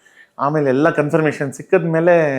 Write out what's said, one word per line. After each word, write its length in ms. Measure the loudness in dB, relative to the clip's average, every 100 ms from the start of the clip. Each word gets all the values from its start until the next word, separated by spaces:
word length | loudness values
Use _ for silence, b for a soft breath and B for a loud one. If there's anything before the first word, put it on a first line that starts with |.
| b b b -6
ಆಮೇಲೆ 300 | -4 0 0
ಎಲ್ಲ 220 | 2 0
ಕನ್ಫರ್ಮೇಷನ್ 640 | 0 0 0 0 -2 -8
ಸಿಕ್ಕಿದ 320 | -8 -2 0
ಮೇಲೆ 300 | 0 0 2 2 2